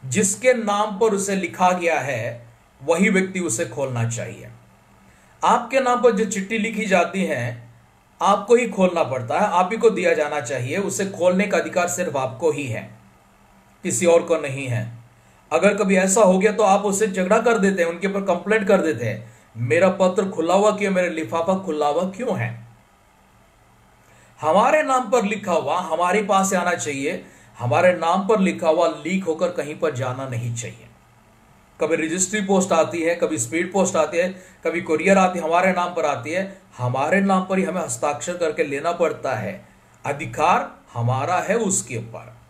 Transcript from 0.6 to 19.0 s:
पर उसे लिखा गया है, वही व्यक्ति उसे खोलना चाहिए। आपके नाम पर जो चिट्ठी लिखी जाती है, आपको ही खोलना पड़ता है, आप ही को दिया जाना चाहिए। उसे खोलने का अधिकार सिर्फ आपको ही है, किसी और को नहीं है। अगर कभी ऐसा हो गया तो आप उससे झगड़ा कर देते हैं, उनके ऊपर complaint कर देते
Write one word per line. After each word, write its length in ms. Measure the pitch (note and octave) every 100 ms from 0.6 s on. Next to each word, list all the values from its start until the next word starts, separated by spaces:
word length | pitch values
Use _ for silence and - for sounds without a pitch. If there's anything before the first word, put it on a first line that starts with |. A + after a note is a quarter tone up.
| G#3 G3+ G#3+ F#3+
पर 80 | A3+
उसे 300 | G3 G3 F#3+
लिखा 360 | - - F#3
गया 280 | F#3 E3+ D#3
है, 460 | C3 B2 A#2 - - _ _ _
वही 260 | C3+ E3+ G#3+
व्यक्ति 320 | F#3+ F#3 F#3
उसे 260 | E3 - E3
खोलना 420 | D3 C3+ A#2+ A#2
चाहिए। 420 | A#2 F2+ F#2+ - - _ _ _ _ _ _ _ _
आपके 360 | E3 A3+ A#3 C4+
नाम 220 | B3 A#3+
पर 100 | A#3+
जो 120 | G3+
चिट्ठी 340 | G#3+ G3 F#3+ A3+
लिखी 280 | G#3+ G3 F#3
जाती 380 | F#3 E3+ G3
है, 440 | E3+ C3+ A#2+ - - - _ _ _ _
आपको 320 | E3+ G#3 G3+
ही 140 | A#3+ A#3+
खोलना 340 | F#3+ F#3 E3+
पड़ता 380 | C#3 B2+ A#2 D3
है, 60 | G3+
आप 220 | F3 F#3
ही 60 | A3+
को 120 | A#3
दिया 240 | F3 F3+
जाना 260 | D#3+ D3 D3+
चाहिए। 360 | C#3 C3+ A#2+ E3+
उसे 300 | F#3+ - F#3+
खोलने 380 | - F3 F#3
का 140 | G3+ F3
अधिकार 300 | D#3+ F3+ F3
सिर्फ 280 | - D#3+ C#3+
आपको 340 | C3 A#2 E3
ही 160 | D3 C#3
है, 320 | G#2+ - - - _ _ _ _ _ _ _
किसी 240 | F#3 - E3+
और 160 | E3+
को 140 | E3 D#3+
नहीं 300 | D3 C3+ C3+
है। 320 | A2+ - - - _ _ _ _
अगर 240 | D#3 F#3+ G3+
कभी 200 | G3+ F#3+
ऐसा 260 | F#3+ G3+
हो 160 | G3+ F#3
गया 140 | G#3
तो 100 | G3+
आप 200 | G#3 G3
उससे 240 | G3+ F#3+ A3
झगड़ा 320 | F#3 F#3 A3
कर 200 | A#3 A3+
देते 240 | F#3+ F#3
हैं, 80 | E3
उनके 160 | E3+ F#3+
ऊपर 140 | G3
complaint 480 | G3 E3+ G3+ A3 G3+
कर 120 | G3
देते 240 | D#3+ B2+